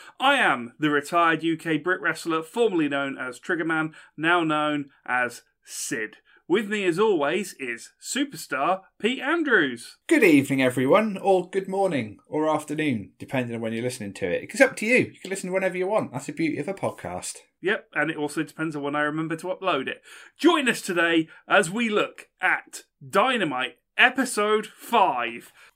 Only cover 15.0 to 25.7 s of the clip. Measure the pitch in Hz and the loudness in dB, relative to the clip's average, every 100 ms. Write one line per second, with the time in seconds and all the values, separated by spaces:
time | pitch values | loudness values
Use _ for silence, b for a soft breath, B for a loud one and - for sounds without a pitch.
15 | - - 180 190 185 190 190 180 185 220 | 0 -6 -12 -8 -4 -2 -2 -2 -2 -2
16 | - - - - 160 - 151 - 113 - | -4 -8 -8 -4 -4 -4 -6 -6 -6 -6
17 | 87 90 - - _ _ 170 220 - 156 | -10 -8 -10 -14 _ _ -4 -4 -6 -4
18 | 151 151 147 160 156 - 160 147 143 147 | -4 -4 -4 -4 -6 -6 -6 -4 -4 -2
19 | 147 156 160 160 180 - 185 143 123 - | -2 -2 -4 -6 -8 -6 -2 -2 -4 -8
20 | B B B B 311 320 247 170 - 175 | B B B B 4 4 2 0 -2 0
21 | 170 165 160 B B 180 165 214 233 208 | 2 2 0 B B 2 4 0 0 0
22 | 135 - - - 180 151 - - - _ | -2 -6 -20 -4 0 0 -4 -20 -20 _
23 | 135 190 247 240 160 127 123 - _ - | -2 2 2 2 -2 -2 -6 -8 _ 4
24 | 240 254 240 - 208 214 208 - - 233 | 4 4 -2 0 0 0 -2 -12 0 4
25 | 180 123 117 117 - _ b | 4 2 -4 -6 -16 _ b